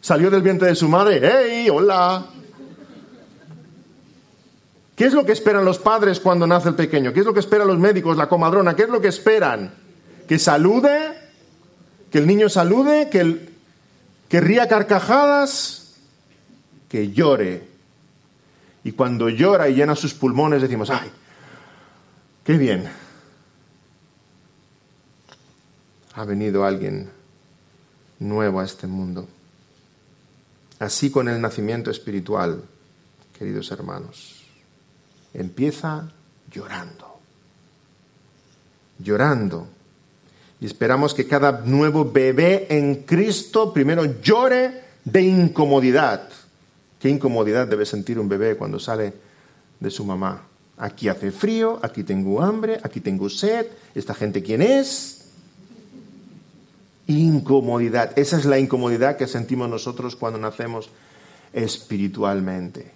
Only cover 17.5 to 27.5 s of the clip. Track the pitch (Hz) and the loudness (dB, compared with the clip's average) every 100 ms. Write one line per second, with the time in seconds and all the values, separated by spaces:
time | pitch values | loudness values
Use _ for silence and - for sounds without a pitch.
17.5 | 90 - _ _ _ _ _ _ _ _ | -6 -14 _ _ _ _ _ _ _ _
18.5 | _ _ _ - - 127 120 113 113 180 | _ _ _ -14 -2 -2 0 -2 2 4
19.5 | 196 151 131 147 147 147 - 131 123 151 | 4 2 2 2 0 -4 -2 -2 0 2
20.5 | 143 131 123 101 - - - _ _ - | 2 0 -4 -4 -6 -8 -20 _ _ -20
21.5 | - - - _ _ _ _ _ _ - | -20 -20 -20 _ _ _ _ _ _ 0
22.5 | 160 131 92 95 - - - _ _ _ | 2 2 0 -4 -14 -20 -20 _ _ _
23.5 | _ _ _ _ _ _ _ _ _ _ | _ _ _ _ _ _ _ _ _ _
24.5 | _ _ _ _ _ _ _ _ - _ | _ _ _ _ _ _ _ _ -20 _
25.5 | _ _ _ _ _ _ - 104 101 107 | _ _ _ _ _ _ -14 -8 -4 -2
26.5 | 98 98 95 98 98 95 - _ _ _ | 0 -2 -2 -6 -8 -12 -20 _ _ _